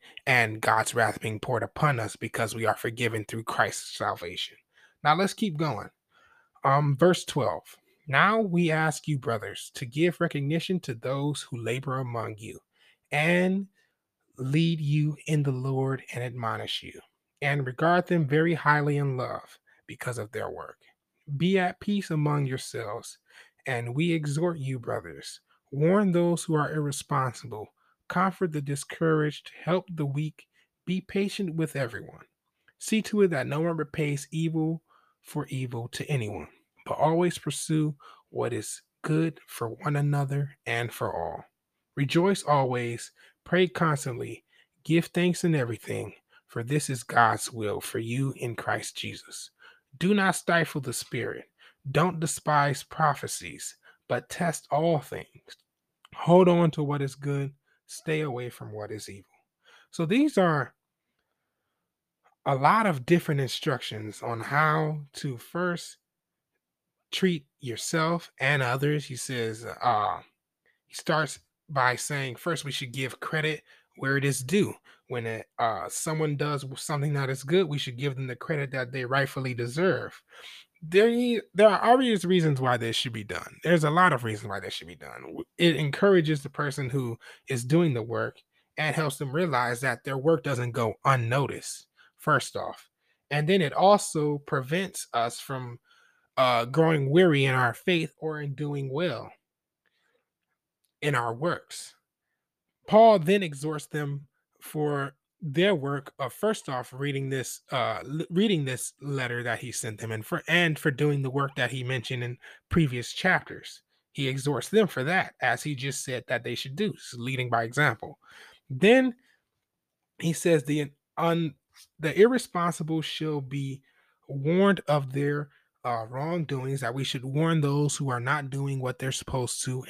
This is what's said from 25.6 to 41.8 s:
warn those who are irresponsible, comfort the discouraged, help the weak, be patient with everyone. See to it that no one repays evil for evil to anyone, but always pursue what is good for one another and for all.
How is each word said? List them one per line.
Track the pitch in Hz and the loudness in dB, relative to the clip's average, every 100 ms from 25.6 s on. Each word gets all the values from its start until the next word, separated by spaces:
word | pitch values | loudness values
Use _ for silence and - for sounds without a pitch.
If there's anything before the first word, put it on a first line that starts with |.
| _ | _
warn | 135 160 196 202 | 0 4 4 4
those | 175 175 170 | 4 2 0
who | - | 0
are | 156 147 | 0 0
irresponsible, | 156 147 139 - 143 131 - 117 107 104 _ _ _ - | -2 -2 -4 -2 -2 -2 -4 -12 -12 -14 _ _ _ -4
comfort | 180 190 175 185 | 0 0 0 -2
the | 151 | -2
discouraged, | 139 143 - - 165 156 151 - - - | -4 -6 -8 -2 2 2 0 -4 -16 -10
help | - 185 185 | -2 -2 -2
the | 160 143 | -6 -4
weak, | 135 156 - - _ _ _ - | -2 -4 -8 -20 _ _ _ -6
be | 185 | -6
patient | - 202 202 - 190 | -4 -4 -2 -2 -4
with | 160 160 139 | -2 -4 -2
everyone. | 120 101 - - - _ _ _ _ - | -6 -6 -14 -20 -20 _ _ _ _ -12
See | - 220 | -2 0
to | - 208 | 0 4
it | 190 | 4
that | 147 123 | 2 -2
no | 143 | 0
one | 170 160 | 0 -2
repays | 147 - 147 143 - | -4 -2 -2 -2 -4
evil | 160 165 160 156 165 _ _ _ _ | -2 0 0 0 -2 _ _ _ _
for | - 151 143 | -10 -8 -6
evil | 131 127 120 117 | -6 -6 -6 -8
to | - - | -8 -4
anyone, | 139 107 98 76 _ _ _ - | -2 -2 -6 -12 _ _ _ -8
but | |
always | - 151 165 175 - | 0 2 4 2 0
pursue | - 143 - 156 151 147 - - _ | -6 -6 -2 0 0 -2 -14 -20 _
what | 127 120 | -4 -4
is | 113 104 - _ _ | -4 -6 -12 _ _
good | - 156 160 156 - | -2 0 0 -4 -14
for | - 113 | -8 -8
one | 113 151 143 | -6 -2 0
another | 147 143 139 139 143 - | 2 2 0 -2 -4 -6
and | - 117 120 | -4 -2 -2
for | - 113 | -4 -4
all. | 82 82 - - _ _ _ | -4 -6 -8 -14 _ _ _